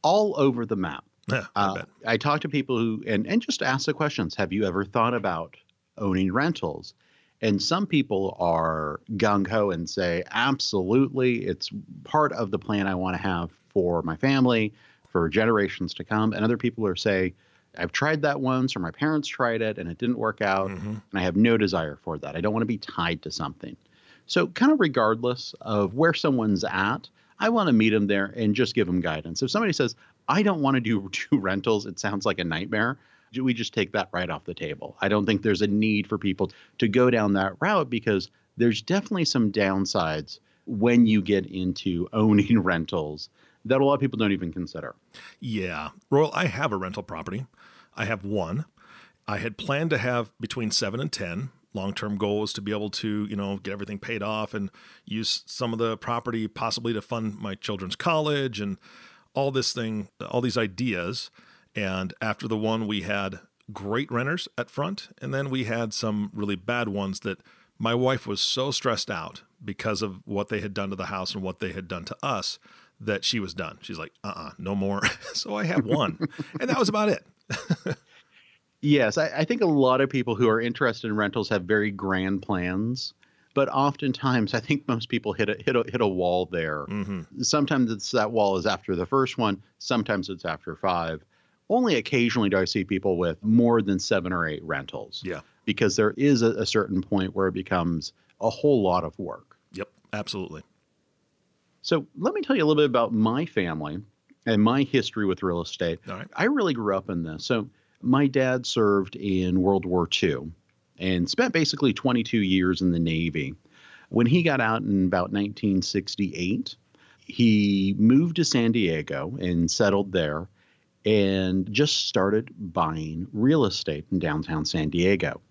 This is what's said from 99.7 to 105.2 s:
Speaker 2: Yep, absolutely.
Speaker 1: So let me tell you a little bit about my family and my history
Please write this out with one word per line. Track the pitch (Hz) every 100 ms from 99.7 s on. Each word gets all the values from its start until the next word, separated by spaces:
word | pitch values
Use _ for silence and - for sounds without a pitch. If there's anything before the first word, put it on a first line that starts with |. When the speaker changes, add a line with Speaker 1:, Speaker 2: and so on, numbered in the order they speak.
Speaker 2:
Yep, | 90 101 _ _
absolutely. | 107 101 101 90 78 - _ _ _ _ _ _ _ _ _ _ _
Speaker 1:
So | - 165 - -
let | 208
me | 403
tell | - 269
you | 156
a |
little | 151
bit | 147
about | 123 113
my | 113 110 123 165
family | - 87 78 73 80 - _ _ _ -
and | 107
my | 107 135
history | 135 135 - 110